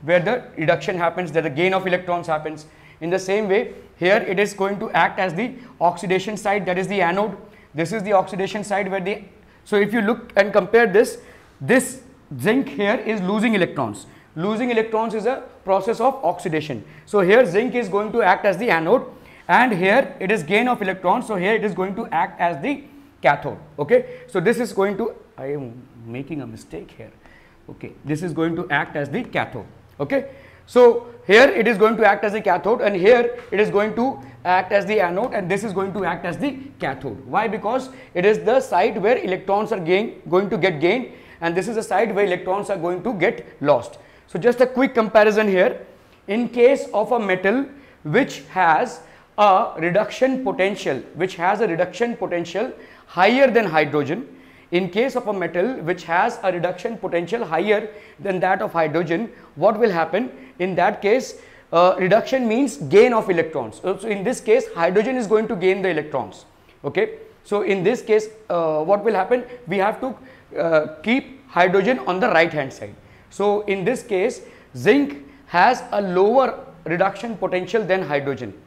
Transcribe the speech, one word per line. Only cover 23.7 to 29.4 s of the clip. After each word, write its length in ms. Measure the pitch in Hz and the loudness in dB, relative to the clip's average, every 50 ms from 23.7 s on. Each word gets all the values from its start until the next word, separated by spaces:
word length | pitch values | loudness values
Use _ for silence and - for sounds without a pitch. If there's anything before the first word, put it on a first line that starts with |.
| - - | -8 -8
Okay, 420 | 147 147 240 254 - - - - - - | -2 2 2 2 2 0 -12 -18 -18 -4
so 120 | - 190 | -4 0
this 200 | 165 202 240 - | 2 2 2 2
is 120 | 247 214 | -2 -6
going 240 | - - 190 202 202 196 | -2 0 0 0 0 -4
to, 160 | 233 - - - - _ _ - | -6 -6 -6 -12 -20 _ _ -12
I 100 | 131 135 | -8 -8
am 400 | 143 147 139 120 117 127 120 - - 123 113 | -8 -8 -8 -12 -14 -18 -20 -20 -20 -20 -16
making 360 | 117 117 123 143 175 170 147 | -12 -10 -10 -10 -8 -10 -10
a 60 | 131 113 | -10 -12
mistake 440 | 113 110 - - - - 180 - - - | -14 -16 -18 -16 -16 -16 -16 -16 -20 -20
here. 140 | 113 104 - _ _ - - - _ _ _ _ _ - | -20 -20 -20 _ _ -20 -20 -20 _ _ _ _ _ -20
Okay, 220 | - - - 117 - - - | -18 -16 -16 -16 -16 -16 -6
this 180 | 135 151 151 175 | -6 -6 -4 -4
is 100 | 180 151 | -6 -2
going 220 | 147 160 165 165 | -2 -2 -2 -2
to 140 | 165 180 - | -4 -4 -2
act 260 | 147 143 165 - - | -2 -2 -2 -2 -6
as 140 | 156 143 143 | -8 -6 -4
the 140 | 143 233 247 | -6 -8 -8
cathode. 420 | - - 151 | -4 -4 -4